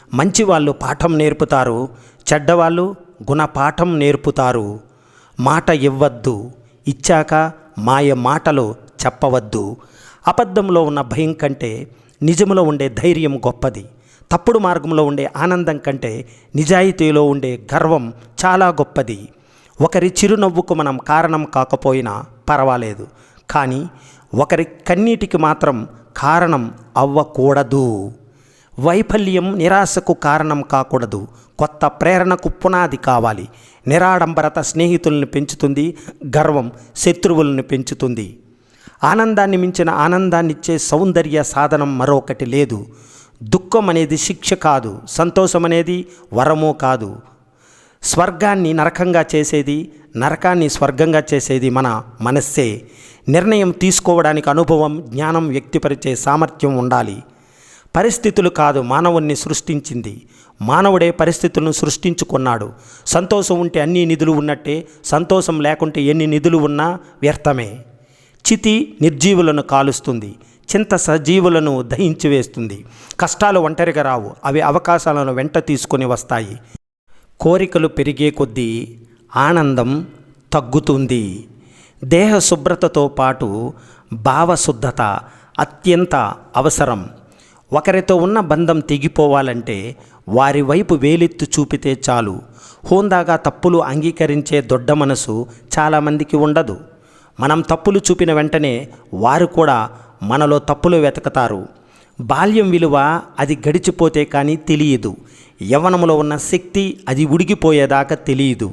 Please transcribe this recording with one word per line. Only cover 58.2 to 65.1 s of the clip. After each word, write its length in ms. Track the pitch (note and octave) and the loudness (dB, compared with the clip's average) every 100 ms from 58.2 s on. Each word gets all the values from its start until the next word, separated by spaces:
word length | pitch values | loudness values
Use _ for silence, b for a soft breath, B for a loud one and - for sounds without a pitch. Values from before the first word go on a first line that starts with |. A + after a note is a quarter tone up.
| G#3+ G#3 F3 | 0 2 0
కాదు 300 | E3 D3 C#3 | 2 0 0
మానవుణ్ణి 540 | A#2+ C#3 F3 E3+ D3+ C#3 | 0 0 2 2 0 -4
సృష్టించింది, 800 | D#3 D3 - D3 - A#2+ G#2+ G#2 - b b - | -4 -6 -4 -6 -6 -10 -10 -14 -20 b b -8
మానవుడే 480 | G#2+ D#3 G3+ F#3 E3+ | 0 2 4 4 2
పరిస్థితులను 600 | E3+ D#3+ E3 E3+ - D#3 | 2 0 0 -2 0 -2
సృష్టించుకున్నాడు. 960 | D3+ D3+ - F3+ E3+ D#3+ C3 C3 A#2 G#2 - B B - | -2 -2 -2 -4 -4 -4 -2 -2 -2 -6 -14 B B -4
సంతోషం 500 | E3 F#3 G#3 F#3 F3 | -2 0 0 0 -2
ఉంటే 180 | F3 D#3+ | 0 -2
అన్ని 220 | D3 F3+ E3+ | 0 0 0
నిధులు 260 | D#3 D#3 | 0 2
ఉన్నట్టే, 440 | D3+ D3+ C#3+ C#3+ D#3 E3 B | 0 -2 -4 -6 -8 -10 B
సంతోషం 520 | - | -2